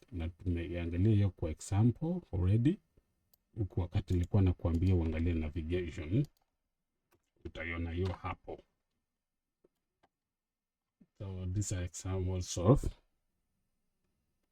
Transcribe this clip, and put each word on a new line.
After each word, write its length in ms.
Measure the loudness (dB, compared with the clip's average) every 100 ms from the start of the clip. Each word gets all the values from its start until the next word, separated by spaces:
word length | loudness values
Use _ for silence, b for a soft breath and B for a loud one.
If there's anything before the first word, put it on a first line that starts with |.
| _
na 160 | -6 -6
tumeiangalia 840 | -4 -4 -2 -4 -6 -4 2 4
hiyo 160 | 4 2
kwa 200 | 0 -6
example 720 | -6 -2 2 4 2 -2 -4 -4
already. 480 | 0 2 4 2 0 _ _ _ _ _ _ _
Huku 260 | -6 -4 -4
wakati 340 | -2 -2 0
nilikuwa 280 | 0 2 4
nakuambia 520 | 4 2 0 2 2
uangalie 400 | 2 2 0 0
navigation, 920 | -2 -4 -6 -4 -4 -4 -8 -2 -2 -2 _ _ _ _ _ _ _ _ _ _ _
utaiona 460 | -14 -10 -6 -6 -4
hiyo 220 | -4 -4
hapo. 520 | -4 -8 -8 -10 -14 -16 _ _ _ _ _ _ _ _ _ _ _ _ _ _ _ _ _ _ _ _ _ _ _ _ -14
So, 280 | -10 -6 -2
these 300 | -2 -2 -4
are 80 |
examples 720 | -6 -8 -4 -2 -2 -2 -4 2
of, 260 | 6 6 2 -8 _ _ _ _ _ _ _ _ _ _ _ _ _ _ _